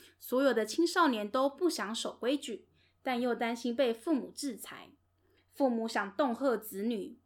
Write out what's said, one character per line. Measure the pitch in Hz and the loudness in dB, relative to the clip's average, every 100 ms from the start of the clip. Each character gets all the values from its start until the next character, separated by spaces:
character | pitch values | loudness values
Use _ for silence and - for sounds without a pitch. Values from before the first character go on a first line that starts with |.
| - _ | -20 _
所 | - 254 | -2 2
有 | 277 | 4
的 | 220 214 | 4 0
青 | - 339 | 2 2
少 | 370 320 | 4 4
年 | 226 208 | 2 0
都 | 262 277 | 0 0
不 | 277 349 | 2 0
想 | - 196 | 0 -4
守 | 226 - - | -6 -6 -4
规 | 240 285 | -2 -2
矩， | - 208 - _ _ _ | -4 -10 -14 _ _ _
但 | 269 240 | -4 -2
又 | 247 | 0
担 | 233 233 233 | 0 -2 -2
心 | 240 | -2
被 | 233 254 | 0 0
父 | 226 349 | 0 0
母 | 277 180 | 0 -2
制 | - 277 | -8 -8
裁。 | 196 - - - _ _ _ _ _ _ | -8 -12 -16 -18 _ _ _ _ _ _
父 | - 269 | 0 2
母 | 233 226 | 2 0
想 | 233 196 | -2 -2
恫 | 196 285 | 0 0
吓 | 233 269 226 | 2 0 0
子 | - 190 | -2 -4
女， | 220 226 180 - | -2 -2 -6 -12